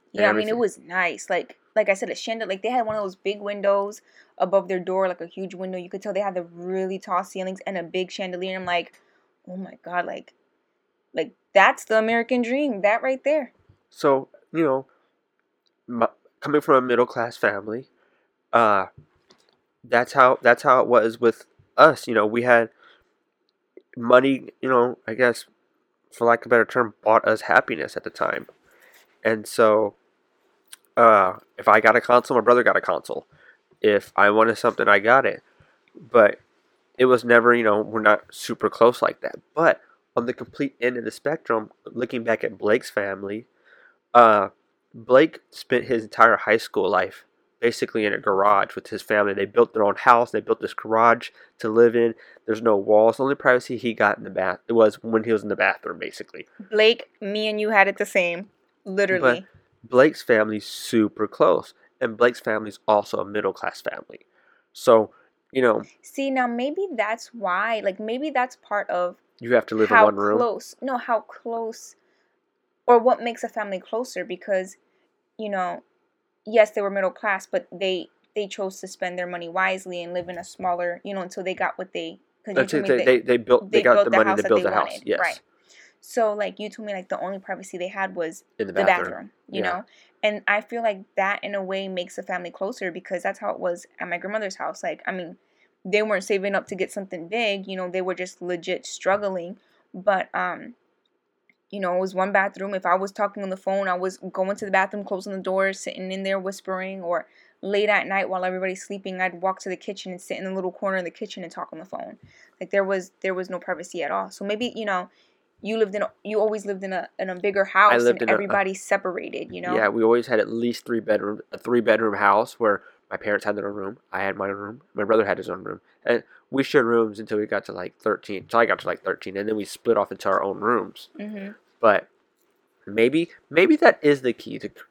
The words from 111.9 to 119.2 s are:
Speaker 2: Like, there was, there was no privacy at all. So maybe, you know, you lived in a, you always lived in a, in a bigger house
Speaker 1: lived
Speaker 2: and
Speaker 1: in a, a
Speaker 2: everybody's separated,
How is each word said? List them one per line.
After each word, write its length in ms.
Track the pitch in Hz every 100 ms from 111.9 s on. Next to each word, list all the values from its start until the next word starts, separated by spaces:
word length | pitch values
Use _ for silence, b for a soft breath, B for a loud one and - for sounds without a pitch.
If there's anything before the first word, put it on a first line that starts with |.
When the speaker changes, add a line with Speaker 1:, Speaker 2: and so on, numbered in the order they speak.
| - - 208 b b b -
Speaker 2:
Like, 80 | 180
there 140 | 202
was, 280 | 190 196 180 _
there 120 | 190
was 160 | 185 185
no 80 | 180
privacy 440 | 175 165 180 175
at 80 | 147
all. 180 | 196 190
So 160 | - 202
maybe, 260 | 214 247 -
you 100 | 208
know, 240 | 185 180 _ _ _ _ _
you 160 | 196 226
lived 180 | 208 202
in 80 |
a, 80 | 190 _
you 160 | 202 214
always 260 | 214 214 202
lived 180 | 196
in 100 | 190
a, 160 | 185 - -
in 120 | 190
a 60 | 180
bigger 300 | 202 196 196
house 380 | 190 208 120
Speaker 1:
lived 180 | - -
Speaker 2:
and 20 |
Speaker 1:
in 60 | -
a, 20 |
a 40 | 202
Speaker 2:
everybody's 480 | 202 202 190 190
separated, 680 | - 196 190 175